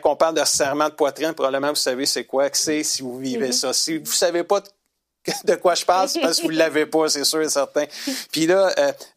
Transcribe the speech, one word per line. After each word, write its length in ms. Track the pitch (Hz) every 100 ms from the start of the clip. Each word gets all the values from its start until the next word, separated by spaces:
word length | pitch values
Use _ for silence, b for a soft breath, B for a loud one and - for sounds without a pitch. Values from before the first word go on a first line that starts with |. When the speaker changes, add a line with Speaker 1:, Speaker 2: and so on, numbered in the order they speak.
Speaker 1:
on 120 | 156 139
parle 180 | 165
de 80 | 160 135
serrement 420 | - 143 147 156
de 60 |
poitrine, 400 | 156 143 - 160
probablement 340 | 160 135 135 143
vous 60 |
savez 320 | 147 - 127 139
c'est 180 | 135
quoi 240 | 120 135 139
que 80 | -
c'est 260 | - 151
si 200 | 151 -
vous 160 | 135 127
vivez 300 | 135 120 131
Speaker 2:
Mhm. 40 |
Speaker 1:
ça. 220 | 120 139
Si 240 | 123 - 160
vous 120 | 147
savez 320 | - 180 170
pas 160 | 170 202
de, 80 | 196 _ _ _ _ _ -
<laughs> 180 | 185
de 100 | - 170
quoi 180 | 185
je 100 | 170
parle, 240 | - 180 285
c'est 120 | 339
parce 180 | 302 160
que 60 |
vous 40 | 339
l'avez 380 | 160 160 147 147
pas, 240 | 160 156
c'est 140 | 143
sûr 180 | 139 156
et 80 | 156
certain. 340 | 143 135 147 147 B B 262 B
Puis 160 | 147 160
là, 260 | 190 185 -
euh, 140 | 143 - B